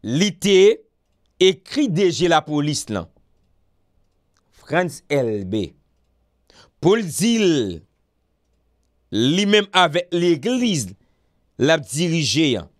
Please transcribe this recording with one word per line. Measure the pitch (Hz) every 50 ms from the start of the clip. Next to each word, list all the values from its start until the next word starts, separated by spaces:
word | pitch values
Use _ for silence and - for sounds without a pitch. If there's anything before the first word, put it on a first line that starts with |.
Li | - 107 120 156 208 208 -
te | _ - 202 196 185 190 208 226 - - _ _ _ _ _ _ _ _ _ _ _
écrit | 185 190 180 - _ - - 277 302 240
D | 156 175 202 180
G | 151 - 175
la | 175 165 156
police, | 151 156 151 147 143 151 147 - - -
là. | 110 95 85 - _ _ _ _ _ _ _ _ _ _ _ _ _ _ _ _ _ _ _ _ _ _ _ _ _ _ _ _
France | _ _ _ - 139 170 180 165 - - _
L | _ 147 139 127 113 107 104 98
B. | 92 104 110 92 71 _ _ _ _ _ _ _ _ _ _ _ _ _ _ _ _ _ - - _ _ _
Pour | - 165 208
dire, | 233 214 165 - - 180 233 233 226 208 180 160 139 113 95 87 80 _ _ _ _ _ _ _ _ _ _ _ _ _ _ _ _ _ _ _ _ _ _ _ _ _ _
lui-même | - 104 117 131 165 190 208 202 208 208 208 196
avec | - 185 180 165 147 175 175 _
l'église, | 170 170 175 180 170 143 131 220 254 254 247 233 185 143 110 90 98 _ _ _ _ _ _ _ _ _ _ _ _
l'a | - 120 147 165
dirigé, | 160 127 - 117 147 175 170 160 170 147 117 107 151 160 143 117
hein. | 95 78 - _ _